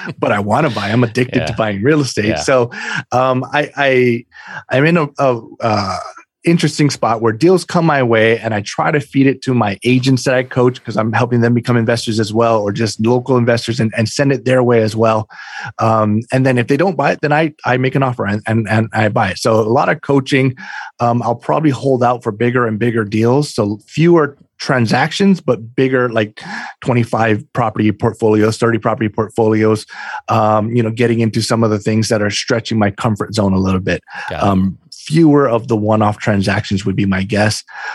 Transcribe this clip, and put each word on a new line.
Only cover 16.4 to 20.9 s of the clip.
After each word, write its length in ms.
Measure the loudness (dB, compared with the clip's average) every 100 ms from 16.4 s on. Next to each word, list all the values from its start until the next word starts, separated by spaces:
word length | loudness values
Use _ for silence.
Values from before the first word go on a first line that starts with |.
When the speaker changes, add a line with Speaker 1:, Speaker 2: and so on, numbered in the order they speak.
| 2
Speaker 2:
then 120 | 0
if 100 | 0
they 100 | 0
don't 180 | 0 0
buy 160 | -2
it, 80 | -2
then 120 | 0
I, 200 | 0 0 -2 -2
I 100 | 0
make 200 | 0 0
an 80 |
offer 220 | -2 -2 -4
and, 160 | -4 -2
and, 180 | -2 0
and 180 | 0 0
I 160 | 0 0
buy 220 | 0 -2
it. 80 | -2
So 160 | 0 2
a 40 |
lot 260 | 2 0 0
of 100 | -2
coaching. 560 | -2 -2 0 0 0 -2 -12 -16 -14